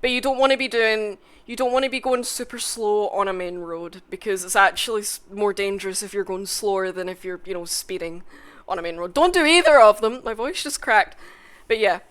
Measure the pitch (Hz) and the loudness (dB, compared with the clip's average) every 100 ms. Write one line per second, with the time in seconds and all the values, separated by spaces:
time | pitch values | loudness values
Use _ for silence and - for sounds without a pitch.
0 | 254 247 269 262 269 269 262 233 220 220 | 0 0 0 2 4 4 0 2 2 2
1 | 214 190 _ - - 240 254 254 269 262 | -2 -8 _ -20 -14 -4 0 2 0 -2
2 | 262 254 240 - 247 240 - 240 214 208 | -2 -2 -2 -8 -10 -8 -8 -4 0 0
3 | 202 - 196 185 180 180 170 165 170 190 | 0 -2 -2 -2 -6 -8 -10 -10 -12 -16
4 | _ 190 220 190 180 208 196 - - 220 | _ -10 -4 -4 0 4 4 2 -4 -4
5 | 208 - - 196 208 196 196 196 190 185 | -4 -10 -12 -2 -2 0 -4 -4 -6 -6
6 | 202 202 190 185 196 - 208 196 185 185 | -6 -6 -4 -6 -6 -4 -2 0 -2 -4
7 | 180 185 185 180 - 180 170 - - 185 | -8 -8 -10 -12 -8 -10 -6 -8 -6 -8
8 | 165 170 - - - - - 180 170 170 | -8 -10 -16 -20 -20 -20 -8 -6 -6 -6
9 | 175 269 349 359 302 339 320 294 214 311 | -4 2 4 4 6 6 8 10 10 8
10 | 220 254 226 220 247 359 294 285 - 220 | 0 -4 -8 -6 -6 -6 -8 -6 2 2
11 | - - - - - - - 226 208 175 | 2 -6 -20 -20 -20 -20 -4 0 2 0
12 | - | -6